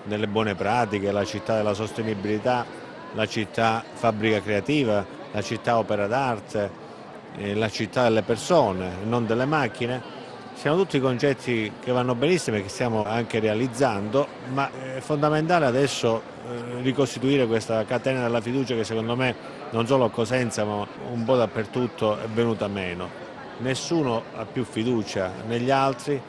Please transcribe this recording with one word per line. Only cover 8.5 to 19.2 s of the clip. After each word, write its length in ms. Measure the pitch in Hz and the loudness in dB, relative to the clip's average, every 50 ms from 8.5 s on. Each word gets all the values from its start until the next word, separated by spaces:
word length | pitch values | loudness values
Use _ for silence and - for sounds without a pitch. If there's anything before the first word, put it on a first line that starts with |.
| 180 165 135 107 92 92 92 92 90 92 98 110 | 6 6 6 4 2 0 -4 -4 -6 -6 -4 0
non 200 | 117 123 117 104 | 0 0 2 2
delle 180 | 110 120 127 | 2 2 2
macchine, 560 | 139 156 156 139 113 - - 123 117 127 127 - - - - - - - - - - - | 2 2 2 0 0 -2 -2 -4 -4 -4 -4 -6 -10 -14 -14 -14 -14 -14 -14 -16 -16 -14
siano 220 | - - 143 151 175 | -4 0 2 2 2
tutti 220 | 196 - - 143 | 2 2 2 2
concetti 760 | 127 135 127 120 127 143 135 - - - 123 113 110 104 120 - | 2 2 2 4 2 2 2 2 0 -2 0 0 0 -2 -4 -8
che 120 | - - | -2 0
vanno 240 | 123 123 123 127 127 | 0 2 2 2 0
benissimo 420 | 117 131 156 185 170 - - 113 104 | 2 4 2 2 2 2 0 0 0
e 60 | 98 | -2
che 60 | 98 | -2
stiamo 360 | - - 131 120 113 110 104 | -4 -2 -2 0 2 0 0
anche 320 | 104 110 117 117 107 - 113 | 0 0 -2 -2 0 0 0
realizzando, 880 | 107 110 107 110 127 131 117 120 139 127 110 101 101 107 107 135 143 - - - - 123 | 2 2 2 2 0 -2 0 2 2 2 2 0 -4 0 0 0 0 0 -4 -14 -10 -6
ma 160 | 131 135 139 135 - 131 131 131 131 | -2 -2 -2 -2 -4 -8 -10 -8 -8
è 40 | 131 | -8
fondamentale 680 | 127 - 151 147 147 151 151 151 156 160 180 175 151 131 | -4 -2 0 2 2 2 4 2 2 4 4 4 4 4
adesso, 560 | 120 131 143 135 - - - 117 113 113 - | 4 4 2 2 0 0 2 2 2 2 -2
eh, 580 | - - - - 123 123 120 120 120 123 123 | -6 -16 -14 -10 -10 -8 -8 -8 -8 -8 -2
ricostituire 640 | 123 131 127 127 139 131 - 117 117 135 143 139 127 | -2 -2 2 2 2 0 0 0 2 2 4 4 4
questa 400 | 110 113 113 107 - 113 110 110 | 4 2 0 0 0 0 0 0
catena 380 | - 127 120 113 135 135 131 123 | 0 -2 0 0 0 0 0 0
della 180 | 117 117 117 | 2 0 0
fiducia 320 | 110 117 123 139 135 117 131 | 0 0 0 0 0 0 0
che 100 | 113 107 | -2 0
secondo 320 | 101 113 113 110 117 120 | 0 -2 -2 0 0 0
me 200 | 123 | 2